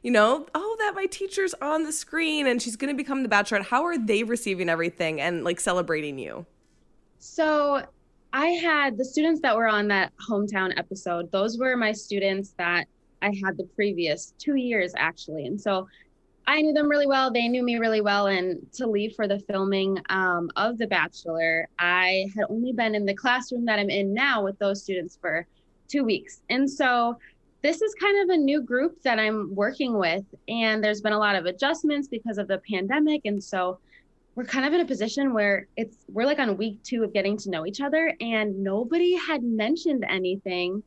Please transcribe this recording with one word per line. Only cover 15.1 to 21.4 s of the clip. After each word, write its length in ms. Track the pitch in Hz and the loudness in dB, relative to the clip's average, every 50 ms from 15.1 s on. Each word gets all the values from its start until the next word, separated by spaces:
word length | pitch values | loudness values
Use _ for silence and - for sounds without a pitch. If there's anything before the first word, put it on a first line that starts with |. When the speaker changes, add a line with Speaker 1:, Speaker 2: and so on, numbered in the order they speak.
| - - - - 151 160 139 | -2 -6 -12 -10 -8 -8 -6
Speaker 2:
And 140 | 185 208 202 | -6 -8 -4
so 280 | - 214 196 190 190 - - - - _ _ _ _ _ _ _ _ | -2 -2 -2 -2 -4 -8 -18 -20 -20 _ _ _ _ _ _ _ _
I 160 | 254 277 311 | 0 2 4
knew 100 | 302 311 | 4 4
them 160 | 294 302 294 294 | 4 2 2 4
really 180 | 294 294 285 | 2 2 4
well. 240 | 277 277 269 262 262 | 4 4 4 2 2
They 180 | 233 240 233 233 | 2 0 0 2
knew 140 | 247 254 | 0 0
me 140 | 247 240 233 233 | 0 0 0 0
really 220 | 226 226 220 214 | 2 2 2 2
well. 280 | 208 208 202 202 202 196 | 2 2 2 2 2 2
And 320 | 196 185 180 185 175 - - - - | 2 2 0 -2 -4 -6 -10 -16 -8
to 120 | - 254 | -4 -2
leave 280 | 226 214 202 208 220 214 | 0 0 0 0 -2 -2
for 140 | - 214 196 | -4 0 0
the 100 | 196 202 | 0 -2
filming, 580 | 202 - 202 190 190 196 196 190 190 196 196 185 - - | -2 -4 -2 0 0 2 2 2 2 0 0 -2 -2 -2
um, 420 | 185 190 190 185 175 175 175 165 - | 0 2 2 2 2 0 -2 -2 -2
of 220 | - 202 233 240 220 | 0 0 0 0 -2
The 80 | 233 | -2
Bachelor, 840 | 202 196 175 156 156 - - - 165 160 165 | 0 2 2 2 0 -4 -10 -8 -6 -2 0